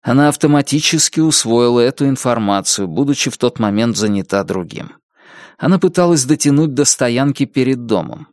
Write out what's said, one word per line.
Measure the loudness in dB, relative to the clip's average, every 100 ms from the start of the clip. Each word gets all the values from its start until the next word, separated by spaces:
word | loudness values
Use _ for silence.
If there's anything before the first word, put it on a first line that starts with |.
Она | 2 2 2
автоматически | 2 2 2 0 -2 0 0 -2 0
усвоила | 0 0 0 2 4 4
эту | 2 2 -2
информацию, | 0 -2 0 0 -2 -2 -4 -4
будучи | -2 -2 0 -4
в | -2
тот | -2 0
момент | -2 0 -2 0
занята | -2 -2 -2 -4
другим. | -2 -6 -6 -12 -16 -20 _ _ -20 -20 -20 _
Она | 0 2
пыталась | 2 2 2 2
дотянуть | 0 0 2 2 2
до | 0
стоянки | 0 0 0 0 0 0
перед | -2 0 0 -2 -2
домом. | -2 -2 -12 -18